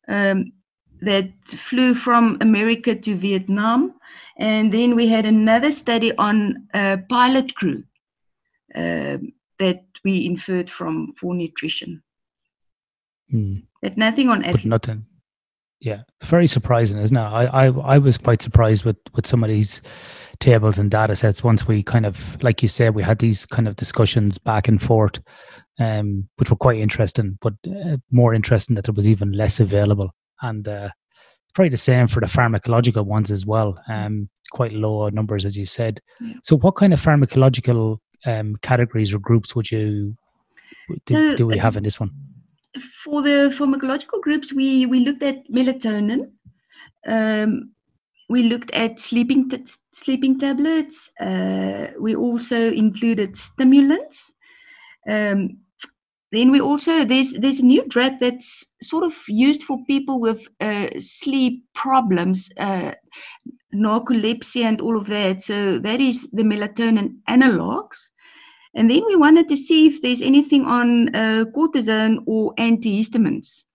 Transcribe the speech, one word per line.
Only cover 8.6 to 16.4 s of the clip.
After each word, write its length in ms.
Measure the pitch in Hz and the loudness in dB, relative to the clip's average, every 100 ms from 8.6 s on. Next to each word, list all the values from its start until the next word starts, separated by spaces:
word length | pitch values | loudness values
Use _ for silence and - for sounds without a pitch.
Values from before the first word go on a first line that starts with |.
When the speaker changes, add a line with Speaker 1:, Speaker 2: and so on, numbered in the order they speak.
| _ - | _ -8
Speaker 1:
um, 560 | 85 82 71 71 - _ _ _ | -6 -4 -6 -10 -12 _ _ _
that 260 | 190 180 _ - | -2 -2 _ -8
we 200 | 196 190 | -4 -2
inferred 460 | 180 175 - 180 175 | -4 -6 -4 -6 -6
from 420 | - 170 160 156 - | -10 -8 -6 -8 -10
for 140 | 180 | -8
nutrition. 680 | 180 165 - 160 - - 165 _ _ _ _ _ _ _ _ _ _ _ _ _ | -6 -6 -8 -10 -10 -12 -16 _ _ _ _ _ _ _ _ _ _ _ _ _
Speaker 2:
Hmm. 280 | 117 101 101 - _ | -4 -4 -8 -12 _
Speaker 1:
But 140 | 196 196 | -8 -2
nothing 320 | 220 226 254 | -2 0 0
on 100 | 208 | 0
Speaker 2:
But 100 | - | 0
Speaker 1:
athletes. 160 | 170 110 | -2 0
Speaker 2:
nothing. 400 | 113 120 110 110 _ _ _ _ _ _ _ | -2 -2 -10 -12 _ _ _ _ _ _ _
Yeah, 220 | 113 104 - _ | -10 -10 -14 _
it's 80 | - | 0
very 200 | 170 | 2